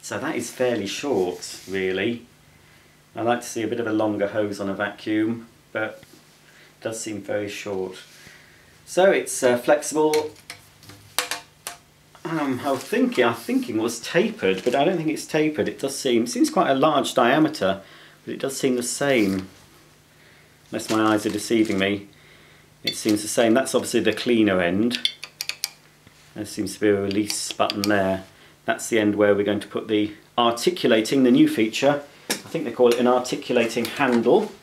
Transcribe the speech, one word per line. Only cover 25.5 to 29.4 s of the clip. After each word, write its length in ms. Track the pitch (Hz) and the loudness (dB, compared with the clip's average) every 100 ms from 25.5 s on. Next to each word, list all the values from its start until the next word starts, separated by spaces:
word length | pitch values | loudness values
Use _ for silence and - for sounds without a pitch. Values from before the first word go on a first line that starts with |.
| - - - _ _ - _ - | -8 -10 -12 _ _ -20 _ -18
There 120 | - 104 | -12 -10
seems 280 | - 95 | -6 -8
to 60 | - | 0
be 80 | 104 | 2
a 120 | 101 | 2
release 520 | 98 98 104 - - | 0 -2 -2 -4 -8
button 300 | - 104 107 | -4 -2 0
there. 420 | 101 104 95 95 - - - _ | 0 2 2 -2 -6 -20 -20 _
That's 240 | - 113 - | -6 -4 0
the 100 | 113 | 0
end 180 | 104 101 | 2 2
where 180 | 104 | 4
we're 100 | 101 | 4